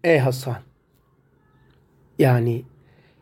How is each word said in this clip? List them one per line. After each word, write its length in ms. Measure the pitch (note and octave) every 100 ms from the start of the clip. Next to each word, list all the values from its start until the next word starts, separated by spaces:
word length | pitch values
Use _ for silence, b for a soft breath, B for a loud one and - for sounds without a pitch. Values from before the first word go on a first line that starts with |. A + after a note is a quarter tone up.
ey 140 | E3+ D#3
Hasan? 400 | B2+ B2+ C3 A2+ - _ _ _ _ _ _ _ _ _ _ _ _ _ _ -
Yani, 460 | C#3+ B2 A#2 A#2 - _ _ _ _ _